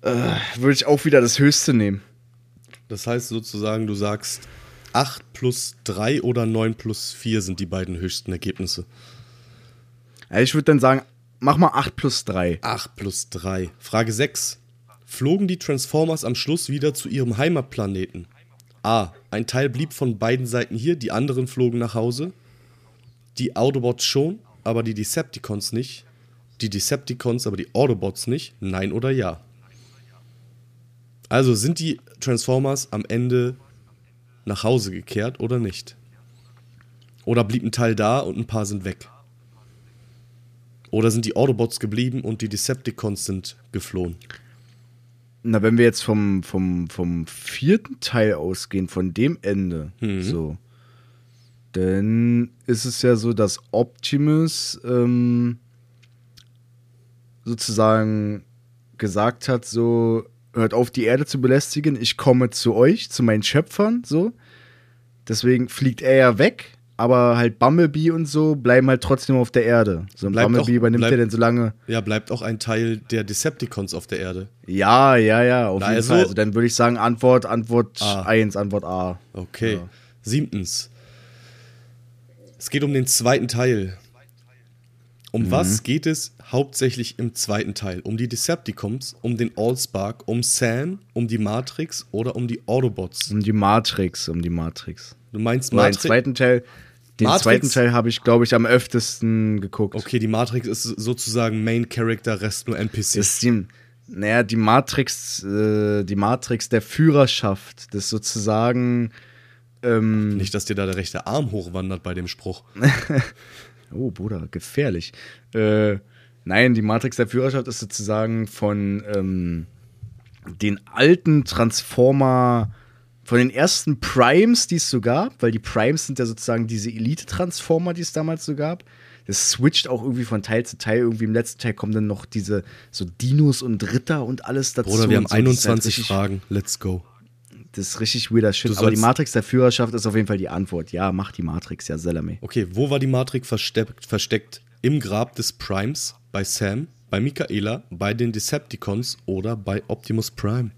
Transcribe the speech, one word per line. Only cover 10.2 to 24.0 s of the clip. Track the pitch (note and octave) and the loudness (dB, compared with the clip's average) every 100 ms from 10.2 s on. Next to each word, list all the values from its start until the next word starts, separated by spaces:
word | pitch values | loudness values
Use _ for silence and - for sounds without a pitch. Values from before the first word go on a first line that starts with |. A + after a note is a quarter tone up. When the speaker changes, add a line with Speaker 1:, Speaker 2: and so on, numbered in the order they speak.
| - | -6
Speaker 1:
Ja, | F#2+ | 2
ich | B2+ | 2
würd | D#3 D3 | 2 4
dann | D3 | 6
sagen, | C3 C3+ - _ _ _ | 6 4 0 _ _ _
mach | C3 D3 | 0 6
mal | F3 | 6
acht | - - - | 4 -2 -2
plus | C#3+ - | -2 -2
drei. | - F#2 F2 E2+ | -4 -2 0 -2
Speaker 2:
Acht | A2+ A2+ - - | -4 -6 -8 -10
plus | G2+ F#2 - | -8 -8 -8
drei. | F#2 F2+ F#2+ F#2 - | -8 -6 -4 -6 -10
Frage | - A2 A2+ | -4 -2 0
sechs. | G#2+ C#3+ - - - _ _ _ - _ | 0 -4 -4 -8 -8 _ _ _ -20 _
Flogen | - C3 F#3+ G3 | -4 0 2 0
die | F3+ | -2
Transformers | - C#3 - D3+ D#3+ D#3 | -2 -4 -2 0 0 0
am | A#2 | -4
Schluss | B2 - E3 - | -6 -4 -4 -4
wieder | C#3+ D3 | -2 -2
zu | C3 - | -2 -6
ihrem | C#3 B2 G#2+ | -4 -2 0
Heimatplaneten? | D3 E3+ B2+ - G2+ F#2+ F#2 F#2 F2 _ _ _ _ _ | 0 0 -4 -6 -4 -4 -6 -10 -18 _ _ _ _ _
A. | G#2+ A2+ F#2 - _ | 0 0 0 -10 _
Ein | G#2+ A#2+ | -6 -4
Teil | B2+ C#3 | -2 -2
blieb | B2 D#3 | -2 -6
von | - C3 G#2+ | -4 -4 -2
beiden | A2+ B2+ B2+ | 0 0 -2
Seiten | A#2+ A#2+ | -4 -4
hier, | A2+ C3 E3+ | -4 -2 -2
die | A#2+ | -2
anderen | G2+ C#3 B2+ B2+ | -2 -2 -2 -4
flogen | B2+ B2 A#2+ | 0 0 0
nach | A#2+ | -4
Hause. | A#2 A2+ B2 E3 - _ _ _ _ _ _ - _ _ - | -2 -4 -4 -8 -12 _ _ _ _ _ _ -20 _ _ -6
Die | B2+ - | -6 0
Autobots | B2 C3+ A#2+ B2 | 0 2 -2 -2